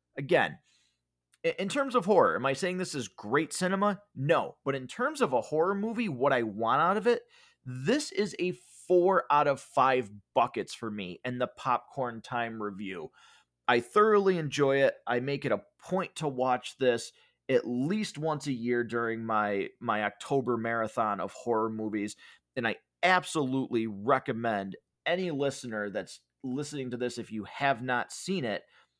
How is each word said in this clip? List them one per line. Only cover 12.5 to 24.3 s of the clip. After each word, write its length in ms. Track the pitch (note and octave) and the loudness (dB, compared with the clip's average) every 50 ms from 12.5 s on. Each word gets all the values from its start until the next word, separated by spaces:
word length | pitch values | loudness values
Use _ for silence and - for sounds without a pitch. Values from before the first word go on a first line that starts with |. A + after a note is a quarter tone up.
| A2+ A2 | -4 -6
review. 480 | G#2 G#2 G2 F#2+ G#2 F#2+ F#2 E2+ D#2 - - _ - - _ _ _ _ _ _ _ - | -6 -6 -6 -8 -8 -8 -8 -8 -10 -12 -14 _ -20 -20 _ _ _ _ _ _ _ 2
I 120 | B2 A#2+ | 2 2
thoroughly 580 | A#2+ - - G#3 G#3+ A3 G#3+ G3+ G3 F#3+ F#3 E3+ | 2 2 4 4 6 6 6 6 4 4 2 2
enjoy 400 | D#3 C#3+ - C#3+ C#3+ C3+ C3+ C#3 | -2 -4 0 2 4 4 6 6
it. 120 | C3+ C#3 - - _ | 4 4 2 0 _
I 140 | A#2 B2 B2 | -2 -2 -2
make 240 | B2+ C#3+ C#3+ C3 - | 0 -2 -4 -4 0
it 80 | B2+ | -2
a 100 | G#2+ G2+ - _ _ _ | -2 -2 -2 _ _ _
point 360 | - - F3+ F#3+ F3+ - - | -8 -4 -2 -2 -2 -4 -6
to 120 | - D#3+ D3 | -4 -4 -4
watch 480 | C3 B2 B2+ B2+ B2+ B2 - - - - | 0 0 2 2 2 0 -2 -8 -4 2
this 340 | C3 B2+ A#2 A2 - - - _ _ _ _ _ _ - | 2 2 2 2 -2 -8 -14 _ _ _ _ _ _ 2
at 180 | C3 A#2+ - | 2 2 2
least 520 | - B2 B2 C3 D#3+ G#3 G#3+ G#3 - - D3 | 2 -2 0 0 0 0 0 -2 -4 -4 -4
once 280 | D#3 D#3+ D3+ C#3+ D3 | -2 -2 -2 -2 -2
a 60 | D3 | -4
year 300 | C3 A2+ A#2 A#2+ A#2+ A#2+ A#2 | -4 -2 0 0 2 2 0
during 400 | G#2+ A#2+ A#2 A#2 A2+ A2+ A2+ A2+ | 0 -2 -2 -2 -2 -2 -4 -4
my, 440 | A2+ A2 G#2+ G#2 G#2 G2+ G2 F#2 - - _ | -2 0 0 2 2 0 0 -2 -4 -8 _
my 240 | A#2+ A#2 G#2+ G#2+ G#2 | -4 -2 0 0 0
October 520 | G#2 - - - - C#3+ C#3 A#2 A#2+ A#2+ | -2 -4 -6 -4 -2 -2 0 2 0 0
marathon 640 | A2+ A2+ A#2 A#2 A2+ A2 G#2+ - A#2+ A2 G#2+ G2+ G2 | 0 0 -2 -2 -2 -2 -2 -2 0 0 0 0 -2
of 120 | F2+ G2 | -4 -8
horror 380 | - - - A#2+ A#2 A2 A2 A2 | -8 -8 -4 0 0 0 0 0
movies, 460 | A2 A2 A2 G#2+ G#2 G#2 G2+ G#2+ - - - - - _ _ _ _ | -2 -4 -4 -4 -2 -2 -4 -4 -6 -12 -18 -20 -20 _ _ _ _
and 100 | C3 A#2 | -4 -2
I 100 | A2 - - _ _ _ _ | -2 -4 -4 _ _ _ _
absolutely 840 | - F3+ F#3 F3+ - - - D#3+ C#3 B2+ C3 C3+ B2+ - B2 A2+ A2+ | 2 4 4 4 2 0 -2 -2 0 0 0 -2 -2 0 -2 -2 -2
recommend 920 | A2 G2+ G2 G2+ B2+ C3+ C3 - - | -2 -6 -4 2 2 2 2 2 -2